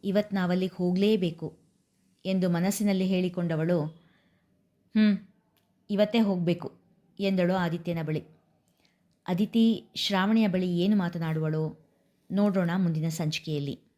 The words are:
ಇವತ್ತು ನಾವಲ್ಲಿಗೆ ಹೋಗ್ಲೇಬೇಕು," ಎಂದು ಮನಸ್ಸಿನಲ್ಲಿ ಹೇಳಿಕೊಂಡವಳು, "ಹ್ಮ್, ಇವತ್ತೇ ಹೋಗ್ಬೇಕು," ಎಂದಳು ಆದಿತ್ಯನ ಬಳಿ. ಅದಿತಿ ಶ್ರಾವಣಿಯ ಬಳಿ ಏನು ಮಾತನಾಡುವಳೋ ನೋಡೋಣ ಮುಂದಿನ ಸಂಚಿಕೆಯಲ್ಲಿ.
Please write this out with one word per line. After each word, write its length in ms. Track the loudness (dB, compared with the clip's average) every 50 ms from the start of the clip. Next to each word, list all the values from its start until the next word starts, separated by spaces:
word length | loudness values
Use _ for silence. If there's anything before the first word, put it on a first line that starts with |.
| -4
ಇವತ್ತು 320 | 0 0 0 0 0 -2
ನಾವಲ್ಲಿಗೆ 400 | -2 0 0 0 0 0 -4 -4
ಹೋಗ್ಲೇಬೇಕು," 800 | -2 -2 0 0 2 2 2 2 2 0 -2 -4 -6 -12 -12 -12 _ _ _ _ _ _ _ _ _ _ _ _ _ _
ಎಂದು 240 | -2 -2 0 2 2
ಮನಸ್ಸಿನಲ್ಲಿ 560 | 2 2 0 0 0 0 0 0 2 2 0
ಹೇಳಿಕೊಂಡವಳು, 800 | 0 0 0 0 -2 -2 -4 -4 -2 -2 -2 0 0 0 0 0 -4 -8 -14 _ _ _ _ _ _ _ _ _ _ _ _ _ _ _ _ _ _ _
"ಹ್ಮ್, 220 | 2 4 4 2 0 -4 -14 _ _ _ _ _ _ _ _ _ _ _ _
ಇವತ್ತೇ 300 | 0 0 2 2 2 2
ಹೋಗ್ಬೇಕು," 640 | 2 2 0 0 0 0 0 -2 -4 -14 -14 _ _ _ _ _ _ _ _ -4
ಎಂದಳು 340 | -2 0 2 2 2 2 2
ಆದಿತ್ಯನ 480 | 2 0 -2 -2 -4 -4 -4 -4 -4
ಬಳಿ. 220 | -4 -4 -4 -4 -6 -10 -20 _ _ _ _ _ _ _ _ _ _ _ _ _ _ _ _ _ _
ಅದಿತಿ 640 | -6 -2 -2 -2 0 2 4 4 4 2 0 -4 _ _
ಶ್ರಾವಣಿಯ 520 | -8 -4 -2 0 0 2 2 2 2 2
ಬಳಿ 300 | 2 2 0 0 0 0
ಏನು 200 | 0 2 2 2
ಮಾತನಾಡುವಳೋ 840 | 2 0 -2 -4 -4 -4 -2 -2 -2 -2 -2 -2 -2 -2 -4 -6 -12 _ _ _ _ _ _ _ _ _ _
ನೋಡೋಣ 400 | -2 0 2 2 2 0 0 0 0
ಮುಂದಿನ 340 | 0 0 0 0 0 -2 -4
ಸಂಚಿಕೆಯಲ್ಲಿ. 680 | -4 -2 -4 -4 -4 -4 -6 -6 -4 -4 -4 -6 -8 -10 _ _ _